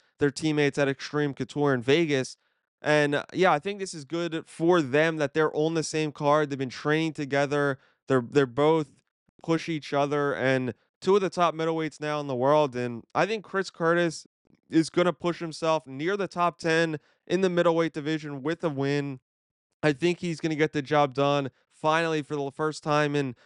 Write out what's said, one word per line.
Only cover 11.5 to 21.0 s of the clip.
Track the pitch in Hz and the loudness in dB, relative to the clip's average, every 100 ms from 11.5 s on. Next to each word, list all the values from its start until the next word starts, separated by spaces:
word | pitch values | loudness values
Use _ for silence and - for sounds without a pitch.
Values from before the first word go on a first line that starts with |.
| 156 | 0
middleweights | 165 160 156 - | -2 -2 -4 -6
now | 151 151 | -4 -4
in | 143 | -4
the | 123 | 0
world. | 131 151 147 123 | 4 4 4 0
And | 123 117 - - | -4 -6 -6 -2
I | 185 | -2
think | 220 | -2
Chris | 170 190 185 | -6 -6 -6
Curtis | - 165 170 170 - - _ _ _ - | -4 0 2 0 -4 -14 _ _ _ -2
is | 156 156 | 2 2
gonna | - 175 | 2 0
push | 165 175 165 | 0 -4 -4
himself | 170 147 160 160 135 | -8 -4 0 0 -2
near | 131 165 202 | -6 -4 -2
the | 180 | -4
top | 180 175 160 | -2 -2 0
ten | 165 160 165 151 _ _ - | 0 2 2 -2 _ _ -4
in | 175 | 0
the | 190 | 2
middleweight | 175 170 165 165 | 2 2 4 0
division | 160 147 160 151 143 | -2 -4 -4 -6 -8
with | 135 170 170 | -6 -4 -4
a | |
win. | 135 139 143 143 131 _ _ _ _ _ _ | -2 0 0 -2 -8 _ _ _ _ _ _
I | 151 | -2
think | 131 170 175 | 0 0 -2
he's | 175 156 | -4 -4
gonna | 165 151 | -2 0
get | 156 | 0
the | 151 | -2
job | 131 151 | 0 2